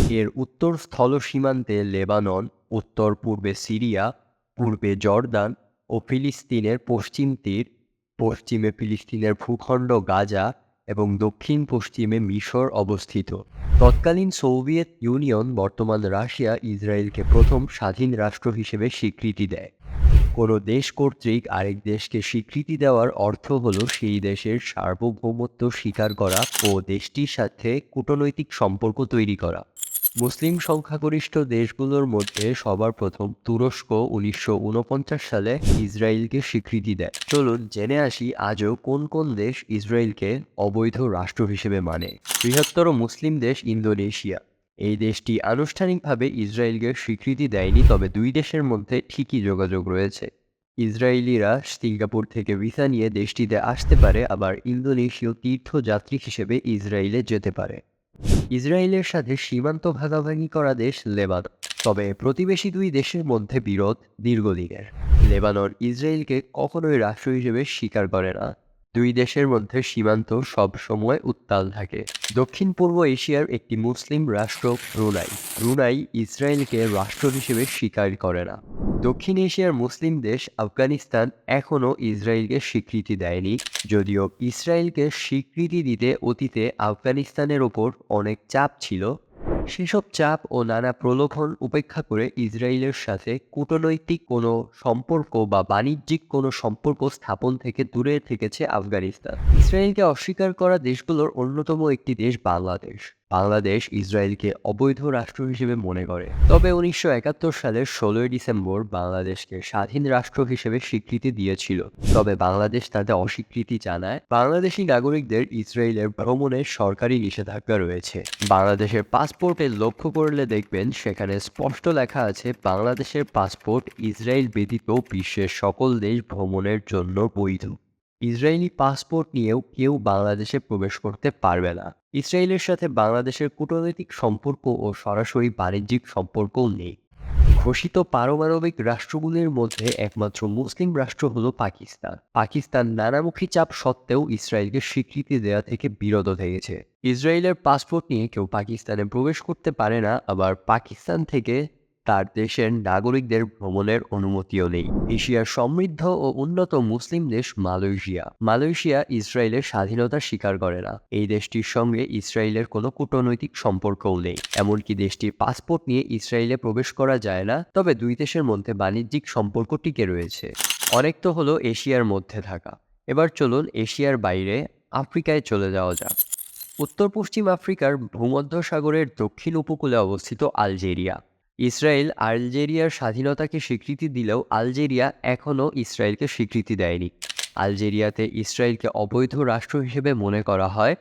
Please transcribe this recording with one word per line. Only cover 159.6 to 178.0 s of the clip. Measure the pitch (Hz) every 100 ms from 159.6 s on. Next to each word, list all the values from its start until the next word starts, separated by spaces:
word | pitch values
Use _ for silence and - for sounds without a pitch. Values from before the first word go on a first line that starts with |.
স্বাধীনতা | 131 110 98 113 120 143
স্বীকার | - 107 101 98
করে | 92 90
না। | 95 104 -
এই | 104 104
দেশটির | 107 - 117
সঙ্গে | 107 123 117 113 131
ইসরায়েলের | 107 - 113 110 110 113
কোনো | 110 120
কূটনৈতিক | - 143 131 123 120 - -
সম্পর্কও | 120 92 104 98 101 90
নেই। | 87 87 - -
এমনকি | 101 107 - 101
দেশটির | 98 - 104
পাসপোর্ট | - 107 - - 165 -
নিয়ে | 127 -
ইসরায়েলে | 117 - 120 117 127
প্রবেশ | 117 110 131
করা | - 135 131
যায় | 104 92
না, | 98 135 175
তবে | 190 180 127
দুই | 117 120
দেশের | 147 170
মধ্যে | 139 101 101
বাণিজ্যিক | 101 98 107 117 147 -
সম্পর্ক | - 104 110 113 156
টিকে | 165 135 101
রয়েছে। | 90 85 - - - - - -
অনেক | 120 147 160
তো | 185
হলো | 165 147 156
এশিয়ার | 120 113 - 127 113
মধ্যে | 98 95 110
থাকা, | 92 90 - - _ _ -
এবার | 135 165
চলুন | - 139 127 160
এশিয়ার | - 110 - 139 131
বাইরে | 101 92 95 113 151 - _
আফ্রিকায় | - 135 175 156 151
চলে | - 104 98
যাওয়া | 95 92
যাক। | 87 - - - - - - - -
উত্তর | 147 - 202
পশ্চিম | 214 196 - 202
আফ্রিকার | 180 - 190 139
ভূমধ্য | 143